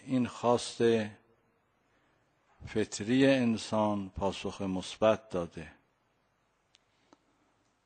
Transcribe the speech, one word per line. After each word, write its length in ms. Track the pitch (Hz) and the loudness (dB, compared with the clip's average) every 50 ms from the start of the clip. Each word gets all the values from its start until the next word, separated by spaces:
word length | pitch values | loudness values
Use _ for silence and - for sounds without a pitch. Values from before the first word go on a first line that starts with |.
| - | -6
این 200 | - 131 127 120 | -4 -2 -2 -2
خواست 560 | 110 - - - 120 120 113 - - - - 117 117 113 113 107 104 - - _ _ _ _ _ _ _ _ _ _ _ _ _ _ _ _ _ _ _ _ _ _ _ _ _ _ _ - - | -2 -4 -2 2 2 2 2 0 -4 -2 0 2 2 2 2 0 -4 -8 -16 _ _ _ _ _ _ _ _ _ _ _ _ _ _ _ _ _ _ _ _ _ _ _ _ _ _ _ -18 -12
فطری 600 | - - 110 104 - - - 101 107 123 131 135 | -4 -2 -2 -2 -2 -4 -6 -2 0 2 4 6
انسان 840 | 135 135 131 123 117 113 107 - - 113 110 107 107 104 101 98 92 | 6 6 4 4 2 0 -2 -4 -2 0 2 2 2 0 -2 -4 -8
پاسخ 520 | - - 101 95 90 - - 101 - - | -6 -4 -2 -2 -2 -4 -6 -8 -8 -6
مثبت 680 | 101 95 92 92 87 - - - 107 110 107 101 - - | -6 -4 -4 -4 -6 -8 -2 2 4 4 4 2 -2 -6
داده 420 | - 90 85 82 - 85 80 - - _ _ _ _ _ _ _ _ _ _ _ _ _ _ _ _ _ _ _ _ _ _ _ _ _ _ _ - _ _ _ _ _ _ _ _ _ _ _ _ _ _ | -6 -6 -6 -6 -10 -14 -16 -16 -18 _ _ _ _ _ _ _ _ _ _ _ _ _ _ _ _ _ _ _ _ _ _ _ _ _ _ _ -20 _ _ _ _ _ _ _ _ _ _ _ _ _ _